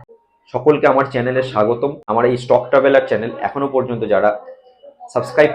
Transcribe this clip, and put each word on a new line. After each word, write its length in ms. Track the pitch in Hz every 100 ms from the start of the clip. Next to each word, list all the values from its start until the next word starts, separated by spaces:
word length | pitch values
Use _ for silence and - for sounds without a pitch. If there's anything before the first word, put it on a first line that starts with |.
| - _ _ _ _
সকলকে 320 | 123 147 143 143
আমার 140 | 131 135
চ্যানেলে 300 | 123 127 131 127
স্বাগতম। 420 | 107 107 120 143 151 -
আমার 140 | 113 123
এই 60 | 123
স্টক 200 | - 123 -
ট্রাভেলার 380 | 139 135 139 -
চ্যানেল 200 | 107 113 110 101
এখনো 200 | 139 139
পর্যন্ত 280 | 131 127 113 107
যারা 180 | 98 104 - - - _ _ - _ -
সাবস্ক্রাইব 400 | 123 - 156 147